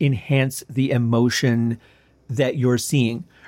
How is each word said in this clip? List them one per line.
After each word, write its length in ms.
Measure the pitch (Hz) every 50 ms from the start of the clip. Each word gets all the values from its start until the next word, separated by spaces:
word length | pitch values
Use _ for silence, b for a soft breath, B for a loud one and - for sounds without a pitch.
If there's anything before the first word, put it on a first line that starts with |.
enhance 640 | 147 139 131 104 - - 143 135 131 135 - - - -
the 220 | 113 131 131 -
emotion 880 | 127 120 120 113 117 117 120 123 120 - - 127 117 117 117 117 117 113 b b b b b b b b _ -
that 260 | 120 117 135 131 127
you're 220 | 151 123 127 123 117
seeing, 460 | - - - 143 120 113 117 113 - B B B B